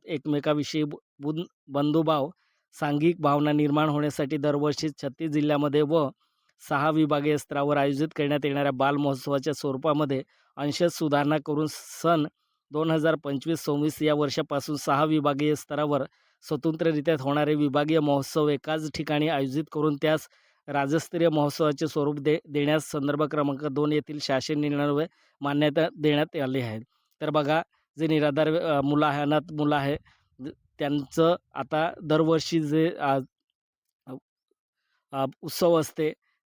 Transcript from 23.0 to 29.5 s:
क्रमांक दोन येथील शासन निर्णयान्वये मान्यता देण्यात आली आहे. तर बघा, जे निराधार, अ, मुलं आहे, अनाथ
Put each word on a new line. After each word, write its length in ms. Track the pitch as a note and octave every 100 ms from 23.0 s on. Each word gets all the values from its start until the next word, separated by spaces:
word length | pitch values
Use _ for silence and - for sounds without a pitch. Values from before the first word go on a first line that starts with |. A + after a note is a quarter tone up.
| C#3 C#3+
क्रमांक 420 | D3+ D3+ C#3+ C3+ D3+
दोन 260 | C3+ D3+
येथील 260 | D3+ D3 D3
शासन 380 | - C3 - D3+
निर्णयान्वये 480 | D3 C#3+ D3 C#3+ E3 _ _ -
मान्यता 460 | C#3+ C#3+ D3+ D3+ D#3+ -
देण्यात 360 | D3+ D3 D#3 E3
आली 260 | C3+ C3+
आहे. 180 | A#2+ A2 A#2+ _ _ -
तर 80 | D3+
बघा, 320 | D3+ C#3+ D#3 - _ _ -
जे 80 | D#3
निराधार, 480 | D#3 D3 C#3 D#3 D#3+
अ, 260 | E3 C#3+
मुलं 240 | C#3 D3 D3+
आहे, 160 | C#3+
अनाथ 320 | D3 D3+ E3